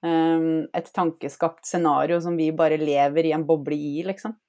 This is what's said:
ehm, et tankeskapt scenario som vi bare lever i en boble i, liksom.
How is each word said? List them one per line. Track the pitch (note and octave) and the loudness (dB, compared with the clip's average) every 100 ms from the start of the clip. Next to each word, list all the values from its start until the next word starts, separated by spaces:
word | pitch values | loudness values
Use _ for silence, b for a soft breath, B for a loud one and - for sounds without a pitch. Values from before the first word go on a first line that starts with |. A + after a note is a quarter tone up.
ehm, | E3+ E3 E3 E3 E3 D#3+ D#3 | 0 2 4 2 2 0 -2
et | F3 E3 | -6 -6
tankeskapt | - E3+ E3 C#3+ C#3 E3 E3 - | -2 -2 -2 -10 -2 -4 -4 -6
scenario | F3+ E3+ C#3 C#3+ F3 | 0 2 2 2 0
som | E3+ E3+ | -2 -2
vi | D#3 | -2
bare | D#3+ D#3+ D#3 | 2 2 2
lever | D3+ C#3+ C#3+ D3 E3 | 0 2 2 2 0
i | |
en | D#3 D3+ | 0 0
boble | D#3+ C#3 D3 | 0 0 -6
i, | D3 C#3+ | -6 -6
liksom. | F#3 F#3+ A3 A3+ | -8 -8 -10 -12